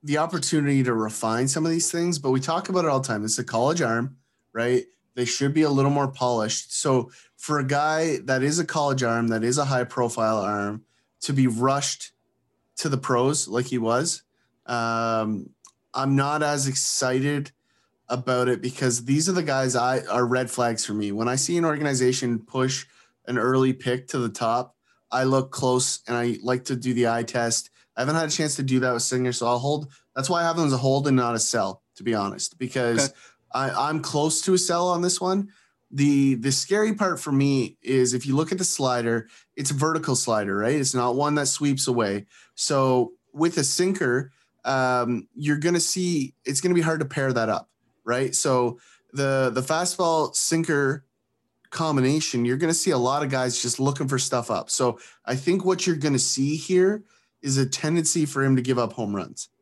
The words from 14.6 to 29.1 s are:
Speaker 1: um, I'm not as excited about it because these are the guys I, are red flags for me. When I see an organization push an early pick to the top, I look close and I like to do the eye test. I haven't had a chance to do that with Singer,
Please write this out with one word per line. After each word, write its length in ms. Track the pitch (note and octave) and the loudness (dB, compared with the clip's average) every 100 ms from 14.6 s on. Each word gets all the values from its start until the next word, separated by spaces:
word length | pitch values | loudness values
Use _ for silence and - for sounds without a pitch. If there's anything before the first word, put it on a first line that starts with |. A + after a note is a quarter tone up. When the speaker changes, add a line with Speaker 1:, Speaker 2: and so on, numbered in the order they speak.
| - | -8
Speaker 1:
um, 840 | A#2+ A#2 A2+ A#2 A2+ A2 G#2+ - _ - _ _ | -4 -2 -2 0 0 0 -4 -8 _ -20 _ _
I'm 220 | C3 C3+ C#3 | -4 2 2
not 280 | C#3 D3+ | 2 0
as 240 | D3+ D3 C3+ | 0 0 -2
excited 840 | C3 - - C3 B2+ C#3 C#3+ D3 _ _ _ _ _ _ | -2 -2 -2 0 0 0 -2 -4 _ _ _ _ _ _
about 380 | B2+ B2+ B2+ B2 | -6 -2 0 2
it 140 | A#2+ | 0
because 440 | B2+ B2 C3+ A#2+ A#2+ | -2 -2 -2 -2 0
these 220 | C#3 E3 | 0 2
are 40 | |
the 100 | F3+ | 0
guys 320 | D#3 C3+ C3 B2 | 0 0 0 0
I, 260 | B2 B2+ - | 0 0 -2
are 200 | G#2+ B2 | -2 0
red 240 | B2+ B2 | 0 -2
flags 360 | - A#2+ A2+ - | -2 -2 -2 -4
for 80 | |
me. 180 | G#2 G#2 | -4 -4
When 160 | G2+ A2+ | -2 -2
I 80 | C3 | -2
see 220 | - E3+ | -2 0
an 80 | E3 | 0
organization 720 | D3+ D3 C3+ B2+ B2+ B2 A#2 | 0 0 0 0 0 -2 -2
push 460 | - C3 C3 C3+ - _ _ _ - | -4 -2 -2 -2 -8 _ _ _ -6
an 120 | B2 | -2
early 360 | A#2 C3 C3 | 2 2 2
pick 340 | C3 B2+ B2 C3 | 0 -2 -4 -4
to 80 | C#3 | -4
the 120 | A#2+ | -4
top, 460 | A2 A#2 A#2 B2+ _ _ _ _ | -2 -2 -2 -4 _ _ _ _
I 120 | B2 | -2
look 280 | C3 C3+ C3+ | 2 2 0
close 500 | - C3 B2+ B2 - - | -2 0 2 0 -4 -4
and 80 | A#2+ | -2
I 220 | A#2+ A#2 | -2 -4
like 220 | A#2+ B2+ B2+ | -2 -4 -2
to 100 | C3 | -6
do 180 | B2 | -2
the 160 | A#2+ A#2 | 0 2
eye 140 | A#2 | 0
test. 480 | A2+ B2+ A#2 A2+ - _ _ - | -2 -2 0 -2 -6 _ _ -4
I 40 | |
haven't 140 | C3 D#3 | -2 0
had 140 | D#3 | 0
a 20 | |
chance 240 | D3+ D3+ C#3+ | -2 -2 -2
to 80 | |
do 160 | C3+ B2+ | 0 2
that 140 | B2+ | 2
with 80 | A#2+ | 0
Singer, 320 | - | -2